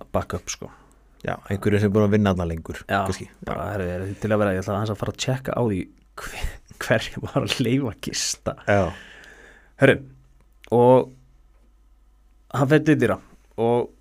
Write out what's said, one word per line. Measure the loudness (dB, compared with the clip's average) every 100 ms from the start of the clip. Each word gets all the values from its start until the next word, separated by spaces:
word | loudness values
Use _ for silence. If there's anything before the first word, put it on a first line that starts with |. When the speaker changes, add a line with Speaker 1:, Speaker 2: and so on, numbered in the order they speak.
| -4
Speaker 1:
backup, | -4 -4 -8 -10
sko. | -12 -14 -20 _ _ _ _
Speaker 2:
Já, | -8 -8 -6
einhverjum | -2 2 2
sem | 4
er | 4
búin | 4
að |
vinna | 4 4 2
þarna | -2
lengur, | -6 -10 -14 -4
Speaker 1:
Já, | -2 -2
Speaker 2:
kannski. | -6 -10 -16 -10
Speaker 1:
bara, | -8 -6
Speaker 2:
Já. |
Speaker 1:
„Herri, | -6 -6
er | -6
þið | -8 -6
til | -2
að | 0
vera, | 2
ég | 0
ætla | -2 -2
aðeins | -2
að | -4
fara | -6
að | -6
tjekka | -4 -4 -4 -2
á |
því | 0 -2 -6 -12 _ -16
hver, | -14 -8 -8 -8 _ -12
hver | 0 0 0 -10
var | -6 -4
að | -4 -2
leyfa | 0 0 -2
að | -8
gista.“ | -8 -6 -6 -6 -8 -8 2
Speaker 2:
Já. | 2 2 -2 -18 -20 -20 -20 -20 -20 _ 2
Speaker 1:
Herri, | 4 4 -2 -20 _ _ _ _ 0
og | 4 6 6 4 -8 _ _ _ _ _ _ _ _ _ _ _ _ _
hann | -2 2
fer | 4
til | 4 2
dyra | 2 -2 -8 -20 _ -2
og | 0 0 -2 _